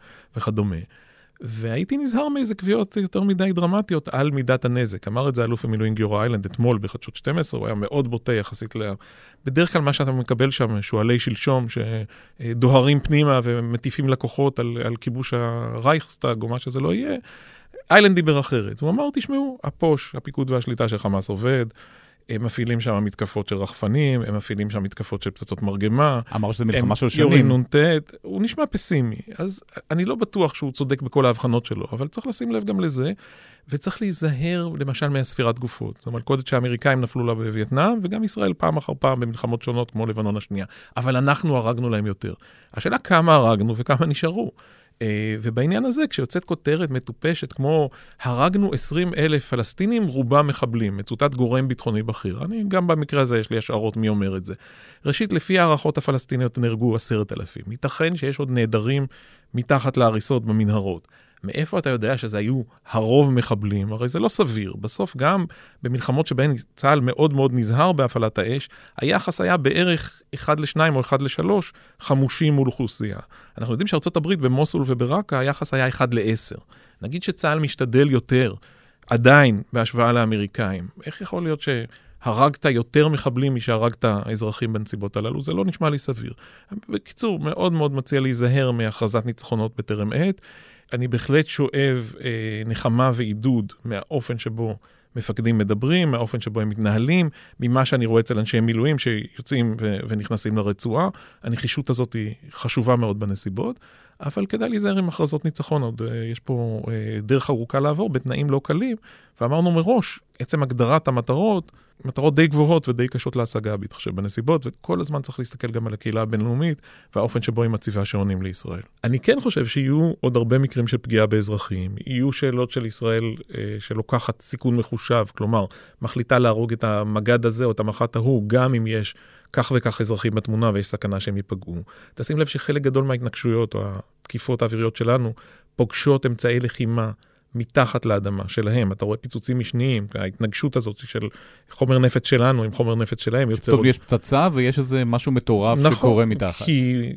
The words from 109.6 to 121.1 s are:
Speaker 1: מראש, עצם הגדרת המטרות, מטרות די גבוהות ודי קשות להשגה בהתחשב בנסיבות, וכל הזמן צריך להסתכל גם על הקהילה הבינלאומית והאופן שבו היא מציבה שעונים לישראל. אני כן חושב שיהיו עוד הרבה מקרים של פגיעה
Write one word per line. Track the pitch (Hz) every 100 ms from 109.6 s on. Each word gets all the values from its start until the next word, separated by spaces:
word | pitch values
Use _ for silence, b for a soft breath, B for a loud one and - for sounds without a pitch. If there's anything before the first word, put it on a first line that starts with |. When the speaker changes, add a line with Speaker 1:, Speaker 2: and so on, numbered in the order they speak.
| 175
Speaker 1:
מראש, | 165 170 247 - - _ -
עצם | 123 156
הגדרת | 135 123 120 156 147
המטרות, | 127 131 135 220 196 - - b b 131
מטרות | 135 151 147
די | 160
גבוהות | 147 151 170 131
ודי | 120 127
קשות | 123 - 123
להשגה | 113 120 107 104
בהתחשב | 101 - 107 95
בנסיבות, | 101 117 123 160 127
וכל | - - 180
הזמן | 151 147
צריך | 135 131
להסתכל | 123 - 120
גם | 113 113
על |
הקהילה | 107 113 110
הבינלאומית | 110 110 117 123 165 147 B B B -
והאופן | 113 120
שבו | 113 110
היא | 117
מציבה | 110 - 101 98
שעונים | 101 98 92
לישראל. | 95 92 - 87 - _
אני | 113 127
כן | - 277
חושב | 247 156 120
שיהיו | 143 135 147 165 -
עוד | 127 120
הרבה | 117 131
מקרים | 139 127 120
של | 127
פגיעה | 117